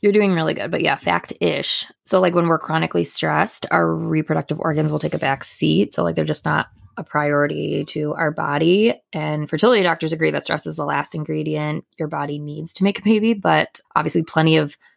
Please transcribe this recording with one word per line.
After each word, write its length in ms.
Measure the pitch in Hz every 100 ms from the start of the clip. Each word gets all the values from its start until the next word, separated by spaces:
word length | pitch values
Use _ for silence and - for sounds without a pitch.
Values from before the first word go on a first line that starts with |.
You're 120 | 208
doing 200 | 202 202
really 200 | 175 160
good, 180 | 160 -
but 100 | 165
yeah, 140 | 160 -
fact 380 | - 175 - -
ish. 440 | 175 143 - - - _ -
So, 140 | 190
like, 120 | 185
when 140 | 175 170
we're 100 | 160
chronically 440 | - 160 160 175
stressed, 600 | 170 - 160 156 160 - -
our 220 | 160 165
reproductive 640 | 160 165 156 156 156 147 156
organs 320 | 165 151 156
will 80 | 151
take 140 | 151
a 60 | 160
back 240 | 139 135
seat. 500 | - - 160 160 208
So, 80 | -
like, 120 | 170 165
they're 100 | 156
just 200 | 151 -
not 220 | 156 - _ - -
a 60 |
priority 800 | 165 147 147 147 147 156 156 - 151
to 280 | 156 151 -
our 160 | 160
body. 680 | 156 - 147 160 190 220 240 _
And 360 | 165 151 151 151
fertility 340 | 147 226 240
doctors 280 | 180 165 160
agree 180 | 160 160
that 120 | 151
stress 220 | - 160 -
is 100 | 156
the 100 | 143
last 280 | 147 147
ingredient 720 | 160 151 156 151 151 151 151 - _
your 80 | 151
body 320 | 151 143 147
needs 340 | 147 151 160
to 100 | -
make 160 | 196 196
a 40 |
baby. 300 | 208 220 220
But 460 | 214 175 156 - - _ -
obviously, 280 | 156 170
plenty 340 | 160 - 160 160
of 180 | 147 - _